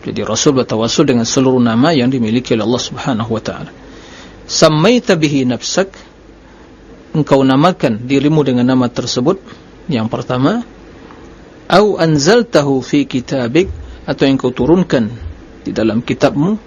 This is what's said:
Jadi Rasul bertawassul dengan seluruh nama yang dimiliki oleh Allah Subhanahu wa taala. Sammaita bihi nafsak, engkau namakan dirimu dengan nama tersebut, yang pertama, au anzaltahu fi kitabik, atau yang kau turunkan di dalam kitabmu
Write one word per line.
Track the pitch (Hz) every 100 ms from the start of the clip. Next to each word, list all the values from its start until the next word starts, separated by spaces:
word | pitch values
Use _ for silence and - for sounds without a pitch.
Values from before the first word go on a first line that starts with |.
Jadi | - 110
Rasul | 101 110 156 131
bertawassul | 113 113 117 - 143
dengan | 123 113
seluruh | - 131 127
nama | 120 113 131
yang | 120 120
dimiliki | 135 110 117 127 120
oleh |
Allah | 107 120
Subhanahu | - - - 117 113 110
wa |
taala. | - - - - - - - - - - -
Sammaita | - 160 156 175 247 233
bihi | 180 151 143
nafsak, | 127 117 - - 190 - - - - - - - - - - - -
engkau | 156 143 139
namakan | 135 131 165 180 147 110 123
dirimu | 139 143 156
dengan | 135 123
nama | 123 131 123
tersebut, | - 123 - 127 - - - - - -
yang | 131 110
pertama, | 123 123 127 139 226 233 - - - - - - - - - -
au | 175 214 -
anzaltahu | 165 156 143 240 233 160 143 135
fi | 120 147
kitabik, | 135 135 123 135 120 143 190 - - - -
atau | 151
yang | 139 135
kau | 127
turunkan | 123 127 170 - 143 107 117 - - - - -
di | -
dalam | 110 107
kitabmu | 120 - 139 123 165 214